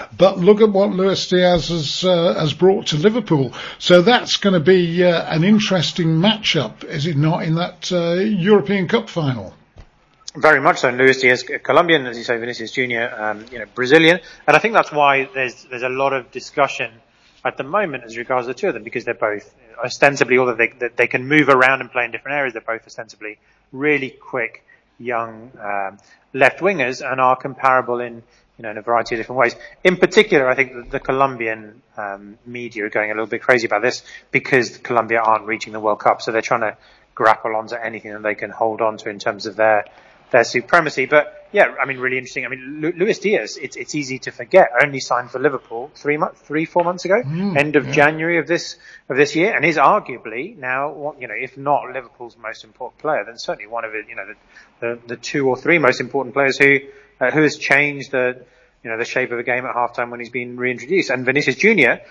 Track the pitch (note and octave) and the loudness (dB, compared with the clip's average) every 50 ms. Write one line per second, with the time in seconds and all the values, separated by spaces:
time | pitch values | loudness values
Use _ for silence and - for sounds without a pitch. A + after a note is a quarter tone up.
0 | - - A2 G2+ F3 F#3+ F#3+ F#3 F3 G3+ G#3 G#3 A3+ G#3+ F#3+ F#3+ G3+ G#3 F#3 F#3 | -16 -14 2 4 4 4 4 4 4 4 6 6 4 4 4 2 2 2 0 0
1 | F#3+ G3 F3 - - - F3+ F3+ F3+ F3+ F3+ E3 - - E3+ E3 C#3 - - - | 0 0 0 -2 -2 0 2 4 4 4 2 2 0 -2 -4 -4 -4 -4 -6 -2
2 | F3 F#3 F3+ E3+ E3+ F#3+ - - D#3+ C#3+ - - F3 F#3+ G3 - - - D#3 D3+ | 0 2 2 2 2 0 0 0 -2 -2 0 4 4 4 4 2 -2 -4 -2 2
3 | E3 G#3+ A3+ B3 G#3+ - D#3+ C#3 C3 A#2 - - - - - - - - F3+ F3+ | 2 2 2 0 -2 0 0 0 0 -2 -6 -12 -14 -14 -14 -8 2 6 6 6
4 | F3 A3+ B3 A3+ - - - - - G3 F#3 E3+ C3+ F#3 F#3+ F3+ F3 E3 E3 F3+ | 6 6 4 2 2 -2 -4 0 0 2 2 4 4 4 4 4 4 0 0 2
5 | F3 F3+ E3 E3+ D3+ D3+ D#3 D#3 F3 G3+ A3 G#3 G#3+ - F#3 F3 C#3 - - F#3 | 2 2 2 2 -2 -2 0 2 4 4 4 4 2 0 0 0 0 -2 -2 -2
6 | E3+ D#3+ D#3+ D#3+ F#3 A3 A3 G#3+ - - - D3+ A#2+ G#2+ - - - - - D3 | 0 2 2 4 2 2 0 0 -2 -2 -2 -2 -2 -4 -10 -14 -14 -10 -8 -4
7 | C#3+ F3+ C3+ C#3 D#3 D#3 E3+ - F3+ D#3+ D#3+ E3 F3+ - - - - - F3+ F3 | -4 -2 0 0 2 2 0 -2 -2 -2 -2 -2 -2 -4 -8 -12 -8 -4 -2 -2
8 | E3+ E3+ F3 F#3 G3+ A3 G#3 F3 E3 G#3 G#3 G3 G3+ G3 G3+ G3 F3 - A2+ A#3 | 0 0 0 0 0 0 0 0 4 4 4 4 4 2 -2 -2 0 0 0 -2
9 | A3 - - E3+ D3 C3+ B2+ G#2+ F#2 F2 - _ _ _ _ - - _ _ _ | -2 -2 -6 -2 -2 -2 -2 -4 -8 -14 -18 _ _ _ _ -20 -20 _ _ _
10 | _ _ _ _ - - - D3 C#3 D#3 D3+ C3+ C#3 E3+ E3+ - D#3 B2+ A#2+ B2 | _ _ _ _ -20 -14 -4 4 6 6 6 8 4 2 2 4 0 0 2 4
11 | C3 C3 C3 C3 C3 B2 B2 A#2+ - - C#3+ - - - B2+ D#3+ F3 E3+ E3 D3 | 4 4 6 6 4 2 2 2 0 -8 -10 -8 -2 4 4 4 6 4 2 2
12 | B2+ B2 A2+ A#2+ A2 - A#2 A2+ A#2 B2 A#2 - A2+ G#2+ - C3+ B2+ B2 A#2+ A#2 | 2 -4 -10 -10 -4 -4 -4 -4 -4 -8 -8 -10 -10 -8 -4 -4 -4 -2 -2 -4
13 | A#2 B2+ B2+ G#2+ G#2+ G#2+ G#2 G#2 A2+ A#2+ B2 A#2 G#2 - - B2 B2+ B2 D3+ E3 | -4 -6 -6 -6 -6 -6 -6 -6 -12 -16 -14 -14 -14 -12 -6 -4 2 6 6 8
14 | D#3+ D#3+ F3+ F#3+ - - - - - - D3+ D3+ - A3+ G#3+ E3+ D3 - D#3 D3 | 8 6 4 2 -2 -14 -20 -6 0 2 2 4 2 4 2 2 2 2 0 2
15 | C#3+ C#3 C#3 C3+ C3 - - C3+ B2+ A#2+ - - - - B2+ A#2 B2+ B2+ B2+ C3+ | 4 4 4 2 0 -4 -4 -4 -4 -4 -6 -12 -18 -14 -10 -6 -6 -4 -2 0
16 | C#3 C#3+ C3+ C3 A#2 _ - B2 - - - D3+ C#3 B2+ - - B2 A2+ A2+ A2+ | 0 0 -2 -4 -6 _ -14 -14 -14 -8 0 0 0 0 0 -8 -8 -10 -10 -20
17 | _ _ _ _ _ _ _ _ - B2+ - - C3+ C#3 F3+ G#3+ G3+ D#3+ C3+ B2+ | _ _ _ _ _ _ _ _ -8 -8 -6 -6 -10 -4 -2 -2 -2 -2 -6 -10
18 | A#2+ A2+ A2+ A#2 A#2 A#2+ B2+ B2+ A#2 B2+ B2 - G#3 F3+ C3 G#2+ G#2 A2+ - A#2+ | -12 -12 -12 -10 -6 -4 -4 -4 -2 -4 -8 -4 -4 -4 -4 -6 -12 -10 -10 -8
19 | A2+ A#2+ A2+ - A#2 G#2+ G#2 G2+ - - _ _ _ A2+ A2+ - A#2+ B2+ - - | -6 -6 -6 -2 -2 -4 -4 -6 -10 -16 _ _ _ _ -12 -10 -8 -8 0 2
20 | D#3 C#3 C#3 - C3+ A#2 B2+ B2+ B2+ B2 A2+ A2+ A#2 - - - B2 A#2 - - | 2 2 4 2 0 2 4 2 2 2 2 0 0 -2 0 -6 -8 -6 0 -2
21 | A#2+ - - B2+ B2+ C3+ D3+ D3+ C#3 C3 C3+ B2+ B2+ C3 C3+ C3 B2 A2+ - B2 | -2 0 0 -4 -2 2 2 4 6 6 6 6 6 4 4 2 -4 -6 -4 -4
22 | A#2+ A2+ A2+ - - C3+ C#3+ D3 C3+ B2+ A2 A2 - A#2 A2+ A2 _ - - B2+ | -4 -4 -8 -12 -8 -6 -4 -4 -4 -4 -6 -8 -8 -8 -8 -8 _ -16 -16 -16
23 | A2+ G#2 - G2+ G#2+ G#2+ G#2 _ _ _ _ _ _ _ C3+ C3 C#3+ D3+ D3 C3+ | -16 _ -18 _ -16 -16 -16 _ _ _ _ _ _ _ -10 -2 0 2 2 0
24 | C3+ B2 - _ - - - B2+ A2+ A2+ - - _ _ _ _ _ _ _ _ | -2 -6 -12 _ -16 -8 -6 -6 -6 -6 -8 -16 _ _ _ _ _ _ _ _
25 | A#2 B2 A#2+ A2+ A2+ A2+ A2 A2 A2+ C3 - - G#2+ G2+ G2+ G2+ G2 F#2+ G2 - | -8 -6 -4 -4 -4 -6 -12 -18 -20 -20 -20 -14 -10 -6 -6 -6 -6 -8 -10 -14
26 | _ _ _ _ _ _ - C3+ C#3 B2 - - E3 G3+ G3 D3+ B2 B2 B2+ - | _ _ _ _ _ _ 0 2 2 2 2 0 -2 -2 0 0 -2 -4 -4 -6
27 | D3 B2+ B2 B2+ C3 B2+ C3 - - C#3 B2 - C3 C3 B2+ B2+ A#2 A#2+ A#2+ A#2+ | -6 -6 -2 2 2 2 2 0 -4 -12 -8 0 2 2 2 2 0 -2 -4 -6
28 | B2 A#2+ A#2 A2+ - _ _ _ _ _ _ - A2+ G#2+ G#2+ G#2+ G#2 A#2+ A#2 A2+ | -6 -8 -10 -16 -20 _ _ _ _ _ _ -16 -14 -12 -12 -10 -4 0 0 0
29 | A2 - B2 A2+ - - B2+ C3 A#2+ A#2+ - - - - - _ - F#3 F3+ F3+ | 0 -2 -6 -6 -6 -6 -2 0 0 0 -2 -6 -20 -20 -16 _ 2 2 4 4
30 | F#3+ F3+ - A3 G#3+ - F3 C#3+ C3 B2+ B2+ C3 C3 B2 B2 A#2+ A#2+ - C3 C3 | 2 4 6 4 4 6 4 2 4 2 2 0 0 -2 -4 -16 -14 -10 -10 -8
31 | - - C3 C3+ C#3 C3+ B2 A#2 A#2 A2+ A2 A2 G#2+ G#2 G#2 _ _ _ - A2 | -4 -2 0 2 2 0 0 -4 -6 -6 -6 -8 -12 -20 -20 _ _ _ -14 -12
32 | G#2 G2+ G2 G2+ G2+ G2+ G#2 _ _ A#2+ A#2+ A#2+ A#2+ A2+ A2 G#2+ G#2 G#2+ - A2 | -10 -10 -10 -12 -16 -20 -20 _ _ -16 -14 -12 -12 -10 -8 -8 -8 -4 -2 -2
33 | G#2+ G#2+ G#2+ G#2+ A2 G#2+ A#2+ A2 - - G#2+ A2+ A2+ A2+ A2 G#2 A#2 B2 - - | -2 -2 -2 -4 -4 -4 -6 -4 2 2 2 2 2 0 0 0 0 0 -2 -4
34 | _ - - - _ - - B2 - - C#3+ B2+ A2 - - - - - A#2+ A2+ | _ -18 -20 -20 _ -4 -4 -4 0 2 2 2 2 0 -6 -14 -8 0 0 0
35 | A2 A2 A2+ A#2 A2 A2 A2 G#2+ G2+ G#2+ A2+ G#2+ - A2 G#2+ A2 G#2+ G#2+ G#2 - | 0 2 0 0 2 2 2 2 0 -4 -6 -6 -6 -10 -10 -4 -2 -2 -2 2
36 | - A#2+ G2+ - - B2 A2 A2+ - - C3 A2+ A2 G#2 - _ _ _ _ _ | 2 0 0 0 -2 -2 -2 -2 0 0 -2 -2 -2 -4 -6 _ _ _ _ _
37 | _ _ _ - A2+ A2 A2 - - A2+ A2 A2 A2 A2 A#2+ A#2 A2+ A2 A2+ G#2 | _ _ _ 2 2 2 2 2 -2 -4 -4 -4 -6 -6 -10 -8 -8 -10 -10 -10
38 | - G#2+ G#2 G#2+ G#2+ G#2+ G2+ - A2+ G2+ G2 - A2+ A2+ A2 A2 A#2 A2 G#2+ F#2 | -14 -14 -14 -4 -4 -4 -4 -4 -8 -10 -4 -2 -2 -2 0 0 -2 -2 -2 -4
39 | - A2 G2+ G2+ - A#2 G#2+ G2 G#2 A2 F#2+ G#2+ G#2+ A2 G#2+ G#2 - - - - | -10 -12 -10 -6 -6 -6 -6 -6 -10 -10 0 2 4 4 4 2 0 -6 -18 -20
40 | _ _ _ _ _ - - A#2+ - - - B2 A#2+ - F3 E3+ D#3 C#3+ - C3+ | _ _ _ _ _ 2 2 2 2 2 0 -4 0 2 2 2 2 2 -2 -4
41 | C3 B2+ D3+ D3+ D3 - - - - - G#3 G3+ D#3+ A#2+ - - C3 C3+ C3 B2+ | -2 2 2 2 2 2 -10 -20 -18 -4 2 2 2 2 2 -4 -4 -4 -4 -4
42 | B2+ B2+ B2+ C3 B2 - - C3+ B2+ B2 C3 C3 C3 C3+ D3+ D#3 D3+ E3+ F3+ E3 | -4 -4 -4 -4 -8 -8 -12 -10 -10 -10 -12 -12 -12 -14 -10 -6 -6 -6 -2 -2
43 | F#3+ A3+ - - - G#3 G#3 B2 G#2+ G2+ - - C#3+ - - E3 B2 - - D3+ | -2 -2 -2 -2 0 0 0 0 -2 -6 -10 -12 -14 -14 -12 -14 -14 -8 -8 -8
44 | C#3 B2+ C3 B2+ - B2+ - - A#2+ - - F#3+ E3 - B2 B2 C#3+ C#3+ C#3 C3 | -6 -6 -10 -10 -12 -14 -14 -14 -6 4 6 6 6 6 4 2 2 2 0 -8
45 | - - C3 A#2+ A#2+ A#2 - B2 C3+ D3+ C3+ A#2+ _ - A2+ A#2 C3 D3+ _ - | -4 -2 -2 -2 -2 -6 -6 -2 -2 0 -2 -2 _ -12 -12 -12 -12 -14 _ -8
46 | - C#3+ D3 D3+ F#3 - - _ _ - D3 D#3 E3 - - F3 E3+ F3 F#3 F3 | -4 -4 -2 -2 -2 -6 -6 _ _ -6 -6 -6 -4 -2 -2 0 0 0 -4 -4
47 | - F3 G3 A#3 - C#3 D#3+ F3 G3+ G3+ E3+ C#3 C#3+ D3+ D3 D3 B2 C3 C#3+ D3+ | -2 0 0 0 0 -4 -6 -4 -4 0 0 0 0 2 2 0 0 2 2 4
48 | C#3+ D3+ D#3 D#3+ D#3+ E3+ E3+ E3 C3+ D3 F3 D#3+ - - - _ - - - - | 4 4 2 0 -2 0 0 0 0 0 -2 -2 -2 -8 -14 _ -20 -20 -20 -20
49 | _ - C3 C3+ D3 C#3 D3 D#3 F3+ A3+ F3+ B2 C#3+ E3+ D3+ D#3 C3+ D#3+ G3+ G#3 | _ -4 2 2 2 2 2 0 0 0 0 0 0 0 2 4 4 4 4 2
50 | - - B2 A2 - A2+ G#2+ B2 D#3 A3 A#3+ D#3 C3 B2+ C3 C3+ C#3+ D#3 D3+ D3+ | -2 -6 -14 -12 -12 -10 -10 -10 -10 -10 -12 -12 -8 -6 -4 -4 -4 -6 -8 -8
51 | C#3+ D3+ C#3+ C3+ B2 A2+ G#2+ A#2 C3 C3 - C#3 C3+ D3 C#3+ A#2+ A2+ B2+ B2+ C3+ | -10 -10 -10 -10 -14 -10 -8 -10 -10 -10 -12 -8 -2 0 0 0 -2 -6 -12 -12
52 | A#2+ A#2 _ - A#2+ A2+ _ A#2 A2+ A2 A2 - - A2 G2+ - B2+ A2+ _ _ | -12 -14 _ -18 -18 -18 _ _ -14 -14 -14 -14 -20 _ _ -16 -16 -16 _ _
53 | - D3+ C#3+ A2 G2+ A2+ A#2 A2+ - F#3 E3 A#2+ G#2 G#2+ A#2 A#2 A2+ A2 G#2+ G#2+ | -4 -2 -2 -2 -2 -6 -12 -12 -8 -10 -8 -10 -10 -10 -8 -8 -8 -6 -8 -10
54 | G#2 A#2 A#2 G#2+ G2 G#2 G#2+ _ _ _ _ - - _ _ - A#2+ A#2 A#2+ A#2 | -10 -10 -14 -14 -14 -14 -16 _ _ _ _ -20 -20 _ _ -8 -6 -6 -6 -8
55 | A#2 A#2 A#2+ - - - - D3 C3+ C3 B2 B2+ - D3+ F3 D#3+ C#3 B2+ B2 - | -10 -14 -14 -12 -10 -6 -4 0 0 0 0 0 0 0 2 4 4 2 2 0
56 | C3 A2+ - C#3 B2+ A#2+ - C#3 C#3 C3+ - - C#3+ C#3 C#3 C3+ - - - - | -6 -4 -4 -6 -6 -2 -2 0 0 0 2 4 4 4 4 2 0 -8 -20 -20
57 | _ _ _ - C3 B2 C3 D#3 D3+ C#3+ - - - - C#3 C#3+ D3 C#3+ C#3+ C#3 | _ _ _ -2 -2 0 2 2 2 2 0 -2 0 2 2 2 2 0 -4 -8
58 | C3 - C#3 B2+ B2+ B2+ B2+ B2+ - _ _ _ _ _ _ _ - A#2 A2+ A2 | -10 -4 -2 -2 0 -2 -4 -6 -16 _ _ _ _ _ _ _ -10 -8 -6 -6
59 | A#2 - - C3 B2+ A#2+ A#2+ A#2 A#2 B2+ B2 B2+ B2+ B2 A2 A#2+ A#2+ A#2 - B2+ | -6 -4 -2 -4 -2 -2 -4 -6 -4 -2 -4 -4 -4 -4 -2 -2 -2 -2 -2 -6
60 | A#2+ A#2+ A#2+ A#2+ A#2 A#2 - B2 B2 B2 B2 B2 B2 B2+ B2 A#2 A#2+ C#3 E3+ D3 | -6 -6 -8 -12 -14 -10 -8 -8 -8 -8 -8 -4 -4 -4 -4 -6 -4 -2 0 0
61 | B2+ - B2 B2+ B2 B2+ C3+ D3 C#3+ C#3 B2+ - F#3+ A3 A3+ E3+ B2 A#2+ E3 - | 0 0 -4 -2 0 0 0 2 0 0 0 2 4 4 6 6 4 4 2 0
62 | - - | -6 -20